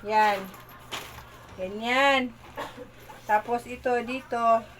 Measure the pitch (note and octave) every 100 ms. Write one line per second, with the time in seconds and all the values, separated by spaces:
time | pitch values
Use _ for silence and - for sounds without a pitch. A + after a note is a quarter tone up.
0 | G#3 G#3+ G#3+ G3+ F#3+ - - - - -
1 | - - - - - - F#3 G#3 A#3 B3+
2 | C#4 C4+ B3+ - - - - - - -
3 | - - - G#3+ A3+ A#3+ A#3+ B3 B3+ A#3+
4 | A#3 C4 - A#3 A3+ A3+ A3+